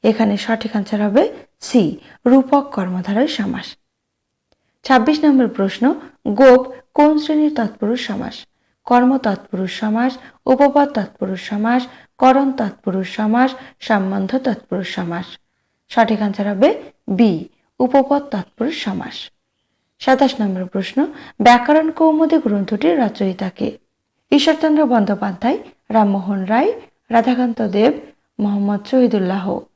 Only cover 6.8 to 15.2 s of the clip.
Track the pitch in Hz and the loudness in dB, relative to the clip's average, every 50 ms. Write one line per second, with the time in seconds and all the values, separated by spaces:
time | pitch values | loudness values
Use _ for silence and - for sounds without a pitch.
6.8 | _ _ _ - 294 302 311 302 302 - 311 302 302 294 302 254 226 202 - _ | _ _ _ 4 4 4 4 2 0 0 0 2 2 0 0 -2 -4 -4 -4 _
7.8 | - 208 233 247 - - 202 196 180 - - - - _ _ _ _ _ _ _ | -4 -4 -2 -4 -4 -8 -8 -8 -8 -10 -12 -16 -20 _ _ _ _ _ _ _
8.8 | _ - 240 247 247 254 269 269 269 226 196 - - _ - 185 190 185 - - | _ 2 2 4 4 4 2 2 0 -2 -4 -4 -8 _ -8 -6 -6 -6 -6 -6
9.8 | - 214 214 226 240 262 262 - - - _ _ _ - 262 254 285 285 285 294 | -4 -4 -2 0 -2 -2 -4 -6 -20 -20 _ _ _ 0 2 4 4 4 4 2
10.8 | 285 285 285 220 190 - _ _ 208 190 190 180 - - 208 208 214 226 240 254 | 0 2 0 -6 -6 -6 _ _ -6 -6 -6 -8 -8 -8 -6 -4 -2 0 0 -2
11.8 | 247 254 - - - _ _ _ 262 262 262 269 277 269 262 269 233 196 - _ | -2 -4 -14 -20 -20 _ _ _ 2 4 4 4 2 0 -2 -4 -6 -6 -8 _
12.8 | _ 202 180 190 190 185 - - 214 214 220 240 254 269 262 - - - _ _ | _ -4 -4 -4 -6 -6 -6 -4 -2 0 2 2 2 0 -2 -8 -18 -20 _ _
13.8 | - - 226 202 190 190 190 202 196 190 - 262 254 262 214 - - _ - 208 | -4 -2 -2 -2 0 -2 -4 -4 -4 -4 -4 -4 -2 -4 -6 -6 -8 _ -8 -8
14.8 | 185 - - - 185 170 170 170 | -6 -8 -8 -8 -8 -8 -8 -10